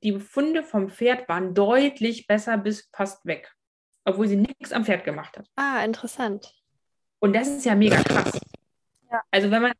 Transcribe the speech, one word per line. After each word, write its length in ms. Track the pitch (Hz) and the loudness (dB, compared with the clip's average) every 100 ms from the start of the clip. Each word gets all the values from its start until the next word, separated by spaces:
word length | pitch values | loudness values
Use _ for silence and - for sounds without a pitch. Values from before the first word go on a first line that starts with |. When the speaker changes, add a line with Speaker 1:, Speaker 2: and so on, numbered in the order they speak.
Speaker 1:
die 100 | 214 | -4
Befunde 500 | 202 208 - 302 320 | -4 -4 -2 0 0
vom 260 | 311 214 196 | -2 -2 -4
Pferd 380 | - 233 247 - | 0 0 0 -2
waren 260 | 175 185 | -4 0
deutlich 760 | 180 202 254 285 277 226 233 - | 2 4 4 4 2 -4 -2 0
besser 300 | 208 214 220 | 0 0 -2
bis 320 | 208 208 - | -2 -6 -8
fast 320 | - 196 - - | -6 -6 -6 -8
weg, 280 | - - _ _ _ _ _ - | -10 -10 _ _ _ _ _ -2
obwohl 220 | 196 214 | 0 2
sie 100 | 196 | 2
nichts 340 | 220 - - | 0 -4 -6
am 140 | - 214 | -4 0
Pferd 180 | 180 | -2
gemacht 340 | - 151 156 - | -4 -8 -10 -18
hat. 100 | - - | -14 -6
Speaker 2:
Ah, 260 | 277 254 | -4 -2
interessant. 720 | 214 226 233 - 233 202 - _ _ _ _ _ _ _ | -2 -4 -8 -6 -6 -6 -12 _ _ _ _ _ _ _
Speaker 1:
Und 160 | 202 214 | 0 2
das 120 | 269 | 0
ist 180 | 285 254 | -2 2
ja 100 | 202 | 4
mega 260 | 208 - | 6 4
krass. 360 | - - - - - - _ _ _ _ _ | 2 0 0 -4 -10 -18 _ _ _ _ _
Speaker 2:
Ja. 100 | 233 - | -8 -2
Speaker 1:
Also 200 | 196 202 | 0 2
wenn 100 | 220 | 2
man 120 | 247 | 0